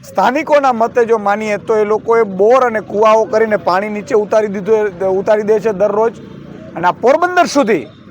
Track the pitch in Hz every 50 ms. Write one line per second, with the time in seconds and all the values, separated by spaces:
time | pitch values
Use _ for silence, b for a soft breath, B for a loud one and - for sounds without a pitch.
0 | - - - - 190 214 247 294 320 - 302 294 269 262 247 220 226 233 - 240
1 | 233 214 226 220 202 202 202 214 220 214 208 196 - - 226 214 214 208 214 214
2 | - - 226 226 226 202 190 185 196 214 247 269 262 240 220 214 180 - - 202
3 | 220 214 220 220 220 190 214 220 226 220 214 196 208 190 175 185 208 214 208 208
4 | 202 208 269 214 208 196 233 214 214 214 190 208 185 175 220 220 208 208 185 170
5 | 190 190 190 190 196 226 214 214 214 202 220 220 175 226 214 180 202 208 202 208
6 | 220 233 - - - - - - - - - - - - - 160 170 180 170 -
7 | - 233 277 311 349 359 359 359 349 226 - 285 269 202 226 165 113 87 - -
8 | - -